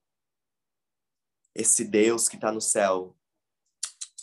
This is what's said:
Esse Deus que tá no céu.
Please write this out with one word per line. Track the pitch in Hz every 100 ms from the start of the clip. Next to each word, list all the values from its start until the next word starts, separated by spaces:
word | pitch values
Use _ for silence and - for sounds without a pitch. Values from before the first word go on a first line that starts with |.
| _ _ _ _ _ _ _ _ _ _ _ _ _ _ _
Esse | - 110 -
Deus | 107 104 110 117 -
que | -
tá | 113
no | 110
céu. | - 110 98 95 92 - _ _ _ _ _ _ - - - -